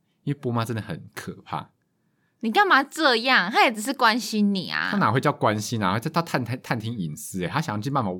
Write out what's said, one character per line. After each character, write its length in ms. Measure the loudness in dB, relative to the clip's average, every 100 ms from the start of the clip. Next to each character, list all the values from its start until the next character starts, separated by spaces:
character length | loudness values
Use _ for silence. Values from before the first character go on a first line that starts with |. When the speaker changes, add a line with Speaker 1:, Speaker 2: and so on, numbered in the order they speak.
| _ _
Speaker 1:
因 100 | -8
为 60 | -6
波 120 | -4
妈 140 | -2 -2
真 100 | -4
的 60 |
很 260 | -6 -10 -14
可 220 | -16 -14 -14 -10
怕。 240 | -10 -10 _ _ _ _ _ _ _
Speaker 2:
你 120 | 0
干 140 | 2 4
嘛 160 | 4
这 340 | 2 2 2 4
样？ 340 | 4 2 4
她 120 | 4
也 80 | 2
只 100 | 2
是 120 | -4
关 260 | 2 2 2
心 340 | 0 2 2 2
你 160 | -2
啊。 160 | -4 -2
Speaker 1:
她 80 | 2
哪 140 | 2
会 80 | 2
叫 120 | 2
关 280 | 2 0 0
心 240 | -2 -2
啊？ 160 | 0 0
她， 100 | -2
她 120 | -2
探， 220 | -2 -2
探， 160 | -2 -6
探 180 | -4 -4
听 180 | -4 -4
隐 180 | -6 -8
私 260 | -8 -6
欸， 60 | -2
她 140 | -2
想 140 | -2 -4
要 60 |
尽 120 | -2
办 100 | -2
法 60 | -2